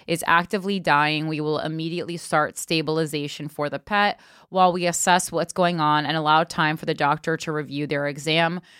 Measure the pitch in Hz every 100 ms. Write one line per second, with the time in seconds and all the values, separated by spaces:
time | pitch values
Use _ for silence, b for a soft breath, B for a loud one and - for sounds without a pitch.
0 | - 165 - 170 175 208 185 196 165 143
1 | 151 156 156 156 151 151 160 160 160 175
2 | 170 170 - 160 151 - - 165 151 160
3 | 160 151 147 - 147 - 147 143 - 208
4 | 208 - B B B 185 185 180 175 165
5 | - 180 - 165 165 - 175 175 151 151
6 | 143 160 151 156 165 - 156 156 156 147
7 | 143 156 - 160 - 151 135 139 147 143
8 | 143 143 147 160 165 180 b b